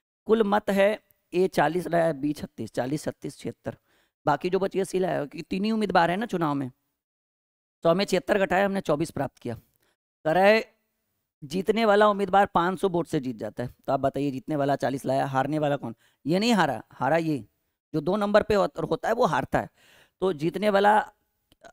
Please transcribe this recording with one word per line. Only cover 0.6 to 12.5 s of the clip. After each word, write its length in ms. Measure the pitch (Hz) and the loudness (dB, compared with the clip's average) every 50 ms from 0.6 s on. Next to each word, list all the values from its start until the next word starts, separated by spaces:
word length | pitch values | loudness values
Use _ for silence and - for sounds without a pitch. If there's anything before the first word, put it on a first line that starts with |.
| - - | 0 0
है 300 | 196 196 196 202 214 - - _ _ _ _ _ - | 2 4 4 2 2 -2 -8 _ _ _ _ _ 0
ए 140 | 175 185 185 | 0 0 2
चालीस 400 | - 180 151 151 160 180 165 - | 2 2 2 2 0 -2 -4 0
लाया, 240 | 165 170 165 165 | 0 2 2 0
बी 200 | 151 135 139 147 | 0 -2 -4 -4
छत्तीस, 400 | 147 - - - - - 110 104 | -4 -6 -10 -14 -12 -12 -12 -8
चालीस, 320 | - - 120 131 151 151 - | -6 -4 -4 -4 -4 -4 -6
छत्तीस, 340 | - - - - 147 - - | -8 -8 -8 -12 -12 -12 -10
छिहत्तर, 380 | - - - - _ 123 113 - _ _ _ _ _ _ _ _ _ | -12 -12 -12 -10 _ -12 -12 -12 _ _ _ _ _ _ _ _ _
बाकी 240 | 151 143 143 - 180 | -2 -2 0 0 -2
जो 80 | 180 190 | 0 0
बची 200 | 190 190 - 180 | -2 -2 -2 -4
है 60 | 190 | -4
सी 140 | - - 185 | -2 -2 -2
लाया, 200 | 185 170 151 139 | -2 -2 -2 -4
क्योंकि 240 | 147 - - 160 | -6 -6 -10 -16
तीन 220 | 160 - 190 190 202 | -10 -8 -6 -4 -2
ही 60 | 220 | -2
उम्मीदवार 400 | 226 220 214 190 185 180 170 165 | 0 -2 -2 2 4 4 4 4
है 60 | 175 | 2
ना 100 | 196 240 | -2 -4
चुनाव 280 | 226 - 175 165 151 143 | -4 -2 -2 0 0 -2
में। 160 | 139 135 123 - _ _ _ _ _ _ _ _ _ _ _ _ _ _ _ _ _ _ _ _ _ | -2 -4 -6 -10 _ _ _ _ _ _ _ _ _ _ _ _ _ _ _ _ _ _ _ _ _
सौ 120 | - 165 170 | 0 2 2
में 100 | 190 202 | 2 0
छिहत्तर 340 | - 190 175 - - 214 202 | 0 0 -2 0 0 0 0
घटाए 260 | 190 - 180 185 202 | 2 2 2 2 2
हमने, 160 | 196 196 190 | 0 -2 -4
चौबीस 300 | - - 151 143 170 - | -2 -2 -2 -2 -2 -6
प्राप्त 280 | - - 135 127 - _ | -4 -6 -8 -8 -8 _
किया। 160 | - 123 117 - - _ _ _ _ _ _ _ _ _ _ _ _ | -10 -10 -10 -10 -14 _ _ _ _ _ _ _ _ _ _ _ _
कह 80 | 156 | 0
रहा 120 | 160 180 196 | 2 4 6
है 300 | 202 220 220 214 - _ _ _ _ _ _ _ _ _ _ _ _ _ _ 156 | 6 6 4 2 -2 _ _ _ _ _ _ _ _ _ _ _ _ _ _ -14
जीतने 400 | 131 156 190 - - 202 226 226 | -8 -6 -4 -2 -2 0 2 4
वाला 240 | 214 202 208 214 214 | 4 6 6 6 4
उम्मीदवार 380 | 202 196 202 180 185 196 202 | 4 2 -2 2 2 2 2
पाँच 340 | - | 4